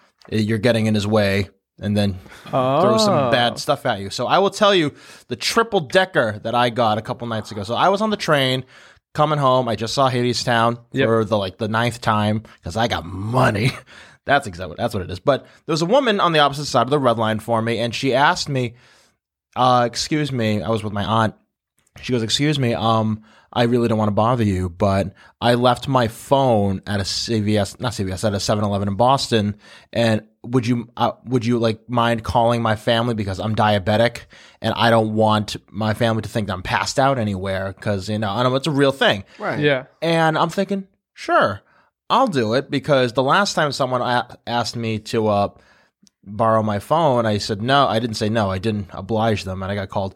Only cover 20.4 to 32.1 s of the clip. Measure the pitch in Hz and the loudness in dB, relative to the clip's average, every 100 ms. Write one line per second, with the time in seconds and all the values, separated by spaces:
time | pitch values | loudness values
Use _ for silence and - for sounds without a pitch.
20.4 | 110 104 - 110 107 101 90 113 110 - | 0 0 -2 -4 -4 -6 -2 0 0 -4
21.4 | _ _ _ _ _ - - 123 110 - | _ _ _ _ _ -16 -4 -2 -2 0
22.4 | 147 143 123 107 110 113 110 107 - - | 0 0 0 0 2 2 0 -4 -8 -20
23.4 | _ - 120 120 117 110 107 101 110 127 | _ 0 2 2 2 2 0 2 2 2
24.4 | 107 92 92 85 101 98 92 - - _ | 2 0 -2 -2 0 2 0 -6 -20 _
25.4 | 120 120 123 120 - 131 113 - - 135 | 2 4 4 2 0 0 0 -4 0 2
26.4 | 135 110 101 95 - 101 95 - - 113 | 4 2 2 -2 -4 -6 -4 -6 -2 -2
27.4 | 104 107 98 - 123 - 95 92 110 98 | 0 0 0 -4 -8 -4 -6 -2 -2 -2
28.4 | - 107 104 101 101 98 123 135 - 113 | 0 0 0 -2 -2 0 2 2 2 0
29.4 | 104 101 - - _ - 117 110 - _ | 0 -4 -12 -20 _ 0 2 0 -4 _
30.4 | 113 127 113 120 120 - 113 - - 127 | -2 -2 0 -2 -4 -2 -2 -2 -4 -2
31.4 | 110 120 113 110 - 120 117 | 0 0 0 -2 -4 0 0